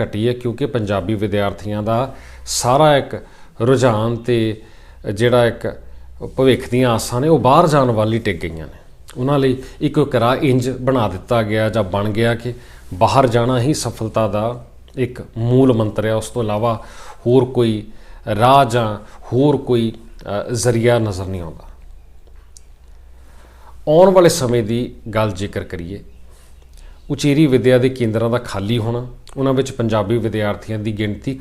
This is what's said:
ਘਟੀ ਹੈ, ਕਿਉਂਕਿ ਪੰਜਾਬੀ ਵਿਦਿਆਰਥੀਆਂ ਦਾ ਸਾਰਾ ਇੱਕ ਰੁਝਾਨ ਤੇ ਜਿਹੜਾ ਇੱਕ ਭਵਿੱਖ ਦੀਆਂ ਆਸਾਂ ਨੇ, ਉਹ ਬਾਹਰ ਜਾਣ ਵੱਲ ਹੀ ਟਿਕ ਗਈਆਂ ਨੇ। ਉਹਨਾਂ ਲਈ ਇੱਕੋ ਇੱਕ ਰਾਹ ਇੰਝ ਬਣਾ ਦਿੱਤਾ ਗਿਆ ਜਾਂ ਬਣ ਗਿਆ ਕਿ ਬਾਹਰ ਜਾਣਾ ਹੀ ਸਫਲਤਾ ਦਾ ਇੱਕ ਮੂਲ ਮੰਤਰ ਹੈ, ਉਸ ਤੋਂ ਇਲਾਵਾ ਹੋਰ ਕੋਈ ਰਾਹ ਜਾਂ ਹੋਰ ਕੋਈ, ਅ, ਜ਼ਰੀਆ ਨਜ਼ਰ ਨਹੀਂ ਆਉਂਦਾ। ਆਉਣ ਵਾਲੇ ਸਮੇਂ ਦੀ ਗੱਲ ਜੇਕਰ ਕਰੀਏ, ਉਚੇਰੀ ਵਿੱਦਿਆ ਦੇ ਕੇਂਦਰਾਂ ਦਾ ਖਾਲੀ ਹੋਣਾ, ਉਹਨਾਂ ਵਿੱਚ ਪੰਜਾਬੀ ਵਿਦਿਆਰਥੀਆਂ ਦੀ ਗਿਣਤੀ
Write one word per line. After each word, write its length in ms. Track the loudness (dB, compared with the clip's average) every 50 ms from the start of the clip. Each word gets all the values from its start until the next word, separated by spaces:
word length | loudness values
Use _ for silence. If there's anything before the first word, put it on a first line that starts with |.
| -6
ਘਟੀ 240 | -6 -4 -2 -2
ਹੈ, 60 | -2 -2
ਕਿਉਂਕਿ 320 | -2 -4 -6 -4 -4 -4
ਪੰਜਾਬੀ 500 | -4 -2 -4 -2 -2 -2 -2 -2 -2 -2
ਵਿਦਿਆਰਥੀਆਂ 680 | -2 -2 -2 0 0 -2 -2 -4 -6 -8 -6 -6 -4 -2
ਦਾ 320 | 0 0 0 -2 -4 -8 -16 -18 -20 -20 -16 -10
ਸਾਰਾ 520 | -8 -6 -2 0 2 4 4 6 4 4
ਇੱਕ 240 | 4 0 -2 -8 -12 -14 -16 -20 -20 -20 -14 -6 -2
ਰੁਝਾਨ 540 | 2 2 4 4 4 2 2 2 0 -2 -2
ਤੇ 460 | -4 -2 0 0 2 2 0 -2 -6 -12 -20 -20 -20 -20 -20 -20 -12 -8 -6 -2
ਜਿਹੜਾ 320 | 0 2 4 4 4 4
ਇੱਕ 360 | 2 0 -2 -8 -8 -8 -10 -14 -18 -18 -18 -18 -18 -16 -14 -14 -8 -2
ਭਵਿੱਖ 340 | 2 4 4 4 2 0 -2
ਦੀਆਂ 200 | 0 2 2 2
ਆਸਾਂ 320 | 2 0 -2 -4 -4 -2
ਨੇ, 60 | 2
ਉਹ 120 | 2 2 4
ਬਾਹਰ 280 | 4 4 6 6 4
ਜਾਣ 240 | 4 4 2 2 2
ਵੱਲ 220 | 2 2 0 0 0
ਹੀ 60 | -2
ਟਿਕ 220 | -2 -2 -4 -4
ਗਈਆਂ 260 | -6 -8 -8 -10 -14
ਨੇ। 120 | -14 -16 -20 -20 -20 -20 -20 -20 -16 -8
ਉਹਨਾਂ 220 | -4 -2 0 0 2
ਲਈ 180 | 2 2 0 -2 -6 -14 -10 -4
ਇੱਕੋ 200 | -4 -2 2 0
ਇੱਕ 140 | 0 2 2
ਰਾਹ 200 | 2 2 2 2
ਇੰਝ 340 | 2 2 2 2 2 0 -2
ਬਣਾ 380 | -4 -2 -2 0 0 0 0
ਦਿੱਤਾ 360 | -2 -4 -6 -4 -2 0 0 0
ਗਿਆ 260 | 0 0 0 0 0
ਜਾਂ 140 | 0 -2 -2
ਬਣ 260 | -2 -2 -2 -2 -2
ਗਿਆ 260 | 0 0 0 0 0
ਕਿ 180 | -2 -6 -10 -10 -12 -16 -20 -20 -18 -16 -10 -2
ਬਾਹਰ 340 | 2 2 4 4 4 4
ਜਾਣਾ 340 | 4 4 2 2 2 2 0
ਹੀ 120 | 2 0 0
ਸਫਲਤਾ 540 | -2 -4 -6 -6 -6 -6 -4 0 0 0
ਦਾ 400 | 0 0 -2 -2 -4 -6 -8 -14 -20 -20 -20 -20 -12 -6
ਇੱਕ 240 | -4 -4 -4 -4 -10 -16 -12 -8
ਮੂਲ 360 | -4 0 2 4 6 6 6 4
ਮੰਤਰ 320 | 2 0 -2 -2 -2 -2
ਹੈ, 100 | 0 0
ਉਸ 140 | -2 -4 -4
ਤੋਂ 140 | -6 -4 -2
ਇਲਾਵਾ 400 | -2 -2 0 0 -2 -2 -4 -8 -14 -18 -18 -18 -18 -14 -6 0
ਹੋਰ 180 | 4 4 4 4
ਕੋਈ 420 | 2 0 0 2 2 0 -2 -6 -10 -16 -18 -18 -18 -18 -12 -6 -4 0 2
ਰਾਹ 260 | 4 6 6 6 6
ਜਾਂ 320 | 4 2 0 0 -2 -4 -8 -12 -16 -20 -18 -10 -4 0
ਹੋਰ 240 | 2 4 4 2
ਕੋਈ, 360 | 2 0 0 0 0 0 -2 -4 -8 -16 -20 -20 -16 -10 -8 -6 -6 -4 -4
ਅ, 0 |
ਜ਼ਰੀਆ 480 | -4 -2 0 0 0 2 2 2 2 2
ਨਜ਼ਰ 260 | 2 -2 -4 -6 -6
ਨਹੀਂ 160 | -8 -8 -8
ਆਉਂਦਾ। 220 | -8 -10 -14 -14 -18 -20 -20 -20 -20 -20 -20 -20 -20 -20 -20 -20 -20 -20 -20 -20 -20 -20 -20 -20 -20 -20 -20 -20 -20 -20 -20 -20 -20 -20 -20 -20 -20 -20 -20 -20 -20 -20 -20 -20 -20 -20 -18 -8 -2
ਆਉਣ 220 | 2 6 6 8 8
ਵਾਲੇ 200 | 8 6 6 6
ਸਮੇਂ 340 | 4 2 0 0 0 0 0
ਦੀ 320 | 0 -2 -4 -4 -6 -10 -14 -12 -6
ਗੱਲ 220 | -2 -2 -2 -2
ਜੇਕਰ 320 | -2 -4 -8 -6 -6 -8 -8
ਕਰੀਏ, 400 | -8 -10 -10 -10 -10 -12 -14 -14 -18 -20 -20 -20 -20 -20 -20 -20 -20 -20 -20 -20 -20 -20 -20 -20 -20 -20 -16 -10 -8
ਉਚੇਰੀ 360 | -6 -2 0 2 4 4 4
ਵਿੱਦਿਆ 300 | 4 4 4 4 4 4
ਦੇ 120 | 4 4 2
ਕੇਂਦਰਾਂ 400 | 0 0 -2 0 0 0 0 0
ਦਾ 80 | 0
ਖਾਲੀ 400 | -2 -4 -4 -6 -6 -2 -2 -2
ਹੋਣਾ, 300 | -2 -2 -2 -4 -6 -6 -10 -14 -18 -20 -14 -6
ਉਹਨਾਂ 160 | -4 -2 0 2
ਵਿੱਚ 180 | 0 0 -2
ਪੰਜਾਬੀ 460 | -2 -4 -2 0 0 0 0 0 0
ਵਿਦਿਆਰਥੀਆਂ 640 | 0 0 -2 -2 -2 -2 -2 -4 -4 -6 -8 -6 -6
ਦੀ 200 | -4 -6 -4 -4
ਗਿਣਤੀ 400 | -4 -4 -4 -6 -6 -8 -6 -2